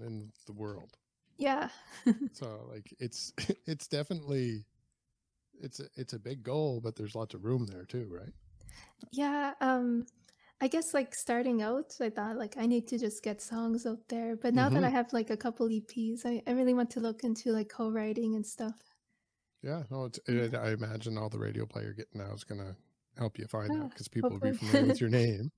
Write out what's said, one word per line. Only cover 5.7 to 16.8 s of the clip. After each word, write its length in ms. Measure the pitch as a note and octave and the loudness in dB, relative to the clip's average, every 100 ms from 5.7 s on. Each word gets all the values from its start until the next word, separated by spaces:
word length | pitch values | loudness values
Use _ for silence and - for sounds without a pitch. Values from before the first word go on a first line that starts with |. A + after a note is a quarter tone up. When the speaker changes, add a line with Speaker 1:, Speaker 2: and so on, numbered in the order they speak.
| - | -12
Speaker 1:
a, 60 | C#3 - | -14 -10
it's 160 | B2+ | -8
a 60 | A#2 | -8
big 240 | G#2+ C3+ | -8 -8
goal, 360 | A2+ D3 D3+ B2 | -2 0 2 0
but 140 | A#2 - | -4 -4
there's 200 | G#2+ A2 | -6 -4
lots 180 | A2 | -6
of 100 | - | -4
room 220 | G#2 B2+ A2 | 0 2 2
there 180 | F#2 F2+ | -6 -6
too, 220 | B2 G#2+ | -6 -6
right? 220 | F2 A2 - - - - - - _ - | -8 -12 -16 -20 -20 -20 -20 -20 _ -10
Speaker 2:
Yeah, 420 | C4 C#4+ D4 C#4+ C#4 | -2 0 0 -2 0
um, 460 | C4 B3+ B3 A#3 B3 _ _ _ _ _ | 2 4 4 0 -2 _ _ _ _ _
I 40 | C4+ | 2
guess, 260 | D#4+ D#4+ | 2 2
like, 220 | D4 C4 - | 0 0 -4
starting 480 | - A#3+ B3+ A#3 | 0 2 4 2
out, 320 | G#3+ B3+ D4+ - | 2 0 -2 -2
I 120 | A#3 | -2
thought, 260 | A3 G#3 A3+ | 0 -2 -2
like, 180 | A3 C#4 | -6 2
I 100 | A#3 | 4
need 200 | A#3+ A#3 | 4 2
to 100 | A#3 | 0
just 240 | A3 G#3+ | 0 -2
get 180 | G#3+ G#3 | -4 -6
songs 460 | - A3+ A3+ A3+ A#3 | -4 -2 0 0 0
out 200 | A3+ - | -6 -4
there. 280 | A#3 A#3 A3+ | -4 -2 0
But 180 | A#3+ | 4
now 160 | B3 C4+ | 6 6
that 140 | C#4+ | 6
I 40 | C4 | 6
Speaker 1:
Mm-hmm. 80 | C4 | 4
Speaker 2:
have, 160 | A#3+ | 2
like, 180 | A#3 A3 | 0 0
a 60 | G#3+ | 0
couple 300 | A#3+ A#3 A3+ | -2 0 2
E 100 | A3 | 2
Ps, 420 | G#3+ - A3+ A#3 A#3+ | -2 -4 -2 -2 -2
I, 160 | A#3+ A#3+ | -2 0
I 60 | |
really 240 | B3 B3 | 4 4
want 160 | B3 | 4